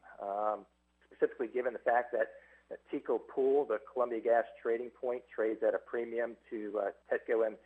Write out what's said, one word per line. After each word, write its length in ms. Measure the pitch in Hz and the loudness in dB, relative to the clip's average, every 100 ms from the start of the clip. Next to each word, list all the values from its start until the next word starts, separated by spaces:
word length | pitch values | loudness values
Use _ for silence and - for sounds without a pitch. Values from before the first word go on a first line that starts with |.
| - - | -20 -10
um, 460 | 101 101 107 101 98 _ _ _ _ | -6 -2 -2 -2 -8 _ _ _ _
specifically 400 | - 151 - 117 | -2 -2 -2 -4
given 260 | 123 123 | -2 -4
the 60 | 107 | -2
fact 340 | - 120 - | 2 2 2
that, 140 | 113 113 - - - - | 0 -2 -4 -20 -20 -16
that 120 | - - | -16 -8
TCO 260 | 147 - 117 - | -6 0 -2 -2
Pool, 300 | - 131 139 | 0 4 4
the 140 | 123 107 - | 2 -2 -2
Columbia 300 | 131 120 117 | -2 0 0
Gas 240 | 113 117 110 - | 4 4 2 -4
trading 280 | 120 117 123 | -2 -2 -4
point, 320 | - 127 123 - | -6 -4 -4 -6
trades 260 | - 110 107 110 | -2 0 2 2
at 60 | |
a 60 | 113 | 2
premium 580 | - 120 117 117 117 113 - | -2 -6 -4 -2 -4 -6 -10
to, 280 | 113 107 104 | -8 -4 -2
uh, 120 | 101 - - | -2 -4 -4
TETCO 360 | 120 - 113 110 | -2 2 2 2
M 100 | 107 | -2